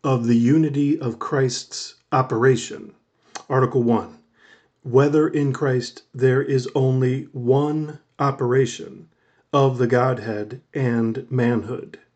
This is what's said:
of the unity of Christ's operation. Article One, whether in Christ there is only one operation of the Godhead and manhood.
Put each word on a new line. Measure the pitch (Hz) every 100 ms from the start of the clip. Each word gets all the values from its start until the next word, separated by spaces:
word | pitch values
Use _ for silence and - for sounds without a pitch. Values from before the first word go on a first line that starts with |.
of | 139 127 117
the | 117
unity | 117 156 156 139 143 156
of | 127 107
Christ's | - 143 131 - - - - - _
operation. | 135 131 113 127 120 - - - - _ _ _ - -
Article | 135 - -
One, | 120 113 - - _ _ _ _ _ _
whether | 131 123 143 151 156
in | 151 143
Christ | - 143 127 117 - _
there | 123 131 131
is | 139 135 123 143
only | 131 131 127 131 -
one | 135 120 135 147 156 151 143 _ -
operation | 139 135 123 131 131 - - - - _ _ _ _
of | 143 135 123
the | 123
Godhead | 123 127 120 110 107 107 127 _
and | 147 127 117 113 113 -
manhood. | 127 120 120 98 - - - _